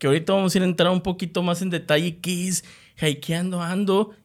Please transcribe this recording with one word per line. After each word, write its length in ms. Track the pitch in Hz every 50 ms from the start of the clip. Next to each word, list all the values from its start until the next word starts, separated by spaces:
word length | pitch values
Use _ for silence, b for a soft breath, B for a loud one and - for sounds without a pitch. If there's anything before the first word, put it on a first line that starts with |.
Que 80 | - 135
ahorita 240 | 139 160 165 - 190
vamos 200 | 196 190 185 180
a 60 | 190
ir 40 | 185
a 40 |
entrar 240 | 180 175 165 170 175
un 120 | 185 180 -
poquito 420 | 196 180 - 190 165 - 185 180
más 180 | 175 170 170 190
en 80 | 190
detalle 480 | 175 165 170 - 151 151 170 175 165 175
qué 300 | - 180 180 175 180 190
es 160 | 180 - - B B B B B B B
Hikeando 600 | 160 156 143 147 - - 165 170 180 185 180 175 170
Ando 500 | 170 185 196 208 190 190 196 214 214 B B